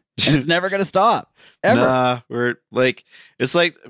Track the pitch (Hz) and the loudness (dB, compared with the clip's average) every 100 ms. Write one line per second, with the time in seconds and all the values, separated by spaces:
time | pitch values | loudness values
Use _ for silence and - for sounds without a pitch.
0 | _ - 139 147 147 170 185 196 196 190 | _ -4 0 0 0 -2 -2 -4 -2 0
1 | 220 160 - _ - _ 185 240 131 131 | 2 0 -4 _ -20 _ 0 2 2 0
2 | 127 123 - 120 120 - _ 123 127 - | 0 -2 -6 -4 -4 -4 _ 0 0 -2
3 | _ - - - 160 170 170 - - | _ -20 -20 -6 -2 0 0 -4 -20